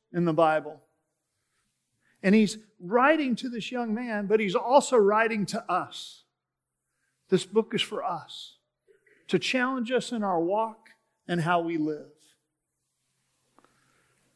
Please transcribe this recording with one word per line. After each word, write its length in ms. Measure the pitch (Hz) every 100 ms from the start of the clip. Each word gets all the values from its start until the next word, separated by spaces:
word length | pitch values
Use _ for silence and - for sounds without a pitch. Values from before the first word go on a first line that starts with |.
| _
in 120 | 175
the 80 | 170
Bible. 500 | 156 160 156 147 156 _ _ _ _ _ _ _ _ _ _ _ _ _ _
And 140 | 196
he's 240 | 214 208 - - _
writing 560 | 175 233 269 311 269 220
to 120 | 262
this 220 | 240 -
young 240 | 247 233
man, 320 | 214 247 208 196
but 140 | 220
he's 160 | 208 220
also 400 | 214 269 262 254
writing 500 | 202 214 226 220 185
to 240 | 214 -
us. 540 | 175 131 - - - _ _ _ _ _ _ _ _ _ _ -
This 160 | 180
book 300 | - 214 220
is 80 | 214
for 200 | - 202
us, 560 | 180 165 - - - _ _ _ _ _ _ _ -
to 100 | 180
challenge 540 | - 262 254 262 226
us 180 | 254 -
in 140 | 233
our 160 | 202 170
walk 500 | 170 208 226 220 _ _ _ _ -
and 140 | 175
how 180 | 160 175
we 160 | 170 165
live. 340 | 151 151 139 _ _ _ _ _ _ _ _ _ _ _ _ _ _ _ _ _ _ _ _ _ _